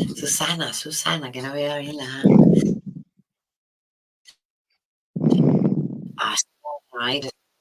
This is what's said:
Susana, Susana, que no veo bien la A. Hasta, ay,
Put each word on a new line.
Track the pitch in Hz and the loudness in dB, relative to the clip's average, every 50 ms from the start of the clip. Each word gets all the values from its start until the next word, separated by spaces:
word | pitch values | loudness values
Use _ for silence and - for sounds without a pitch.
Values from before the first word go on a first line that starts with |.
| - 139 - | 0 -2 -4
Susana, | - - 143 - - 156 - 170 165 147 120 110 | -6 -4 -2 -2 0 0 -2 -2 -4 -4 -6 -8
Susana, | - - 151 156 - - 160 165 160 143 127 127 | -8 -8 -8 -6 -4 -2 -2 -2 -4 -4 -8 -10
que | 127 127 | -8 -8
no | 135 143 | -6 -4
veo | 143 143 147 147 147 | -4 -4 -4 -4 -6
bien | 143 143 151 | -6 -8 -10
la | 147 131 | -10 -10
A. | 127 131 135 - - - - - - - - - - - - - - - - - _ _ _ _ _ _ _ _ _ _ _ _ _ _ _ _ _ _ _ _ _ _ _ _ - - _ _ _ _ _ _ _ _ _ _ _ _ _ _ _ - - - - - - - - - - - - - - - - - - - - - | -10 -4 2 4 6 8 8 8 8 6 4 4 2 -2 -4 -8 -12 -14 -16 -16 _ _ _ _ _ _ _ _ _ _ _ _ _ _ _ _ _ _ _ _ _ _ _ _ -20 -20 _ _ _ _ _ _ _ _ _ _ _ _ _ _ _ -8 -2 2 4 4 4 4 4 4 4 2 2 0 0 -4 -4 -6 -10 -14 -14 -10
Hasta, | - - - - - - _ _ _ - 294 - - _ _ - - | -6 -6 -4 -4 -4 -6 _ _ _ -12 -12 -12 -12 _ _ -10 -6
ay, | 240 247 - 147 135 131 - _ _ _ _ _ | -4 -4 -4 -4 -6 -8 -12 _ _ _ _ _